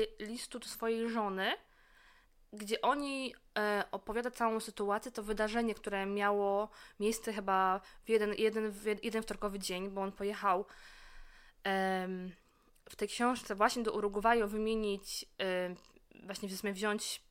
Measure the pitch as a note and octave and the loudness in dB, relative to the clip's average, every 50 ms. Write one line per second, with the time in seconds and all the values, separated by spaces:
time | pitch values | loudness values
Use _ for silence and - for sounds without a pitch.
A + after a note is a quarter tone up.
0 | A3 G#3+ - - G#3+ G#3 A#3 B3 - - - A#3+ - - - - A#3 A3+ A3+ A3+ | 2 2 -2 -6 -10 -8 -8 -8 -8 -10 -10 -10 -10 -10 -8 -4 -2 0 0 0
1 | A3+ A#3 A3+ A3+ G#3+ G3+ F#3+ F#3+ F#3+ A3+ D#4+ - - _ _ - - - - - | 0 0 0 0 0 0 0 0 0 0 -2 -4 -6 _ _ -20 -20 -20 -20 -20
2 | - - - - _ _ _ _ - _ - G#3+ G#3 G3 A3 - - A3 C4+ C#4+ | -20 -20 -20 -20 _ _ _ _ -20 _ -14 -12 -4 -2 -2 2 2 2 2 2
3 | C#4+ C#4 C4+ C4+ C4 B3 - - - _ - G#3+ G#3 G#3 G#3 G3+ - - - G#3 | 0 -2 -4 -4 -4 -6 -8 -10 -16 _ -2 0 2 2 2 2 0 -2 -4 -8
4 | - - G#3 A#3 A#3+ B3 A#3+ - A#3 A3+ A3 A3 A3 - G3+ - G#3 G3+ G3+ A3 | -6 -4 -4 -2 -2 -4 -2 0 0 0 0 0 -2 -6 -6 -4 -2 0 0 0
5 | - B3+ - - G#3 G3+ G#3+ G#3 G#3+ G#3+ G#3+ A#3 A#3 A3+ G#3 - - G#3 G3+ G3 | -2 -6 -8 -6 -4 -2 0 0 0 2 2 2 2 0 0 -4 -4 -4 -2 -2
6 | G3 G3 G3+ G3+ G3+ G3+ G#3 G3+ G3+ G3 G3 G3+ G#3+ G#3+ - - - - - - | 0 0 0 2 4 4 4 4 4 4 2 2 0 -2 -4 -12 -20 -16 -6 0
7 | G3+ G#3+ A3+ - - A#3 G#3+ G#3 G3 F#3+ F#3+ F#3+ F#3+ F#3 F#3 G3+ - - - - | 0 0 0 0 -2 -4 -4 -2 0 2 4 4 4 4 2 0 -2 -8 -20 -10
8 | - - A3+ A3 G#3 G#3 G#3 - A3 A3 G#3+ A3 A3 G#3+ G3+ G3 G#3 G#3+ G#3+ G#3 | 0 2 4 4 4 2 2 2 2 2 2 2 0 -2 -4 -4 -2 -2 -2 -2
9 | - A3+ G#3+ A3 A3 - G#3 - - G#3 F#3+ G3+ F#3+ - F#3 F3+ F#3+ G3+ G3 G3 | -2 -2 -2 -2 -2 -4 -4 -4 -4 -4 -4 -4 -4 -4 -2 -2 -4 -4 -2 -2
10 | F#3+ G3 G3 - - G3 G#3 G3 - G3+ F3+ F#3 G3+ - - - - - - - | -4 -4 -4 -4 -4 -4 -2 2 4 4 4 4 2 -2 -10 -20 -20 -20 -20 -20
11 | - - - - - - - - - - - _ - G3 F#3+ F#3+ F#3+ F#3+ F#3+ F#3 | -20 -18 -16 -16 -16 -18 -20 -20 -20 -20 -12 _ -2 0 2 2 2 2 2 0
12 | F#3 F#3 F#3 F#3 F3+ F#3 F3+ - _ _ _ _ _ _ _ _ _ - - - | -2 -4 -4 -6 -6 -8 -10 -14 _ _ _ _ _ _ _ _ _ -16 -8 -4
13 | G3+ G#3 - - A#3+ B3 B3+ A#3+ - - G#3+ G3 G#3+ A#3 - B3 A3+ A3 - G#3+ | -4 -2 0 2 2 2 2 0 -2 -4 2 6 6 6 6 4 0 0 0 0
14 | G3+ G#3 G3 G#3 G3+ A3+ A#3+ A#3 G#3+ G#3 G#3 G#3+ G#3+ A3 A3+ A3 G#3+ G3+ G3+ G3 | 0 0 0 4 4 6 6 6 4 2 0 0 0 2 2 2 2 0 -2 -2
15 | - - - - - - _ - F#3+ F#3+ F#3 F3+ F3+ F3+ F3+ F3+ - - - - | -4 -8 -8 -8 -10 -10 _ -4 -2 0 0 0 0 -2 -4 -8 -14 -20 -20 -20
16 | - - - - - F#3 F#3+ - - F#3+ F#3+ F#3 - G3+ G3+ F#3+ G#3+ G#3+ G#3 A3 | -20 -20 -20 -16 -12 -10 -8 -8 -6 -6 -6 -4 -4 -4 -2 0 0 0 0 0
17 | - - - - - _ | -2 -4 -6 -8 -10 _